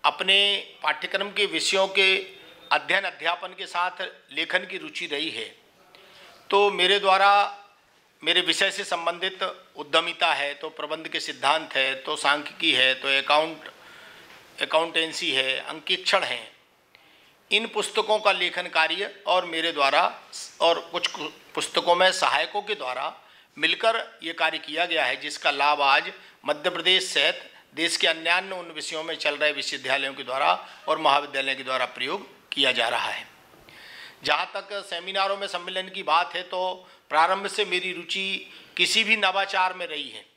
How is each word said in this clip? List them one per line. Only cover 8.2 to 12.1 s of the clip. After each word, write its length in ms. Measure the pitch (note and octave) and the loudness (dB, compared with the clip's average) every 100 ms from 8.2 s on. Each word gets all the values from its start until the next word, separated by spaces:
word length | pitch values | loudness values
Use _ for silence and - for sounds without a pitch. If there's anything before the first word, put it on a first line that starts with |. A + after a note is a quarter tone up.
मेरे 180 | D#3 F3 | 2 2
विषय 300 | E3 D#3+ G3 | 2 2 0
से 120 | G3 | -2
संबंधित 600 | G3 F3 E3+ F3 F#3 F#3 F#3 - - - | -4 -2 -2 -2 -6 -4 -6 -6 -18 -16
उद्यमिता 580 | C#3+ D#3+ E3+ E3 E3+ | 0 0 0 0 0
है, 200 | C#3+ C#3+ | 0 -2
तो 160 | C#3+ D#3+ | -6 -12
प्रबंध 380 | - D3+ D#3 D#3+ | -8 -8 -6 -6
के 120 | D#3+ | -6
सिद्धांत 560 | - C3 C#3 D#3+ D3 C3+ | -6 -2 2 2 0 0
है, 200 | C3+ C3+ | 0 -2
तो 200 | - | -6